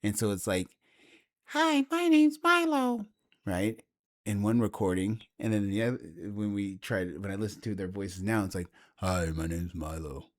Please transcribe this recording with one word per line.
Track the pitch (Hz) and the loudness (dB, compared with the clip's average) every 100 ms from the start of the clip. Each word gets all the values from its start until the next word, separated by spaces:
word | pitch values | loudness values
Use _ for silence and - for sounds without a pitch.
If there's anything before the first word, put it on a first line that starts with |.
And | 104 101 | -2 0
so | 110 | 0
it's | 98 - | 0 0
like, | 92 92 _ _ _ _ - _ _ | 0 -2 _ _ _ _ -20 _ _
Hi, | - 294 320 294 269 | -6 2 4 4 2
my | 330 349 | 2 6
name's | 311 302 302 | 8 8 4
Milo, | 339 349 330 294 254 240 208 _ _ _ | 2 4 4 2 0 -2 -6 _ _ _
right? | - 90 104 110 - _ _ _ | -4 0 0 -2 -14 _ _ _
In | - 104 | -4 0
one | 104 117 | 2 4
recording, | 110 - 98 90 95 113 - _ | 2 2 0 2 0 -2 -8 _
and | 113 | -2
then | 107 101 | 0 0
the | 101 | 0
oth-, | 113 127 82 82 92 | 0 -2 -10 -14 -10
when | 104 104 | -4 -4
we | 101 101 95 | -2 -4 -6
tried, | - 107 92 78 | -4 -2 -2 -6
when | 98 | -6
I | |
listen | 98 107 - | -4 -6 -6
to | - | -8
their | 98 92 | -6 -6
voices | 98 98 90 | -6 -8 -6
now, | 98 113 | -2 -2
it's | 98 | -2
like, | 92 87 _ _ _ | -6 -8 _ _ _
Hi, | 92 92 82 | -2 0 0
my | 80 82 | -2 -4
name's | 85 85 | -4 -6
Milo. | 87 78 80 78 67 - | -6 -6 -6 -8 -12 -14